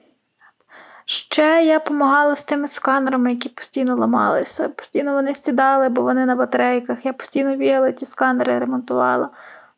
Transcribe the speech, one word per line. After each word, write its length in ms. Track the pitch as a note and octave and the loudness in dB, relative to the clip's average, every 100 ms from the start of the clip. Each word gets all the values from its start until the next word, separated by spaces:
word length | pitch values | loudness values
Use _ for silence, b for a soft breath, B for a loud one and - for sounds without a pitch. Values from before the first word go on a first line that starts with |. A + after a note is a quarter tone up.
| _ _ _ _ _ _ B B B B - | _ _ _ _ _ _ B B B B -10
Ще 560 | - - - D4+ E4 D#4+ | -10 -2 2 4 4 4
я 140 | D#4 | 2
помагала 560 | D#4 D4 C#4 C#4+ D4 C#4+ | 0 0 2 4 2 0
з 80 | |
тими 240 | - D4 C#4+ | -2 -4 -2
сканерами, 600 | - C4 C4+ C4 B3+ B3 | -2 0 0 0 0 0
які 200 | A#3+ B3 | -2 -8
постійно 460 | - - C4+ B3+ A#3+ | -12 -8 -2 -2 0
ламалися. 720 | A3+ A#3 G#3 - - - - | 0 2 2 0 -2 -2 -4
Постійно 440 | - - - C#4+ | -8 -6 -4 -2
вони 220 | C#4 C4+ C#4+ | -2 0 0
сідали, 540 | D4+ B3+ C4+ C4+ C4 | 0 2 2 4 2
бо 120 | B3 | 0
вони 240 | B3 B3+ B3+ | 0 0 0
на 100 | B3 | 0
батарейках. 720 | B3 B3 B3 B3 B3 A#3+ C4 | 0 0 0 0 -2 -6 -6
Я 80 | |
постійно 420 | B3+ - C4+ C#4 C4+ | -8 -6 -2 -2 0
бігала, 360 | C4+ C4+ C4 | 2 2 0
ті 140 | B3 C4+ | -2 -8
сканери 540 | - C4 B3+ B3 A#3+ | -2 0 2 0 0
ремонтувала, 680 | B3 B3+ B3 B2+ - B3 - B B B B | -2 -4 -2 0 2 0 -2 B B B B